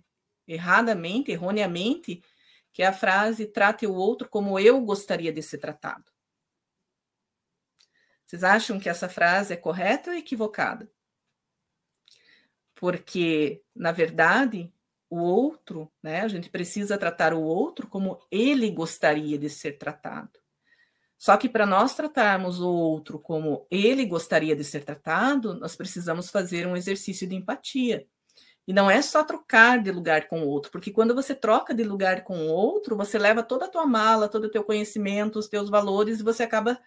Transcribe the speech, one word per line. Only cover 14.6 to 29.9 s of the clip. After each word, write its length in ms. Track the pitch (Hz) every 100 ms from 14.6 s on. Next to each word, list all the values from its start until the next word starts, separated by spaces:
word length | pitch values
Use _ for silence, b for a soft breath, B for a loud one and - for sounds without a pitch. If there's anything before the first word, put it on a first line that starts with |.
| 170 _ _ _ _
o 120 | 170
outro, 720 | 170 190 277 311 - 165 160 _
né, 200 | 156 165
a 60 | 220
gente 220 | 190 175
precisa 480 | 175 175 208 202 202
tratar 360 | 180 175 160
o 100 | 165
outro 440 | 160 170 294 - -
como 320 | 196 190 180 _
ele 400 | 190 247 285 220
gostaria 680 | 160 165 - 165 151 151 147
de 120 | 147
ser 240 | - 156
tratado. 640 | 143 - 151 - - - _ _ _ _ _ _ _ _ _
Só 220 | - 208
que 100 | 247
pra 180 | 226 208
nós 300 | 190 254 -
tratarmos 640 | 302 294 214 190 185 180
o 80 | 180
outro 520 | 175 165 156 156 151
como 480 | - 160 156 139 -
ele 340 | 180 208 269
gostaria 520 | 233 170 - 165 156 147
de 80 |
ser 200 | 147 151
tratado, 720 | - 147 - 160 240 285 220
nós 220 | 175 165 -
precisamos 540 | 190 185 175 165 180
fazer 380 | 202 180 175 175
um 80 | 180
exercício 520 | 180 196 - 185 185
de 80 | 185
empatia. 720 | 185 269 - 269 247 214 - _ _ b b b -
E 60 |
não 160 | 190 196
é 120 | 208
só 220 | 294 302
trocar 580 | 311 311 - 233 226 247
de 100 | 196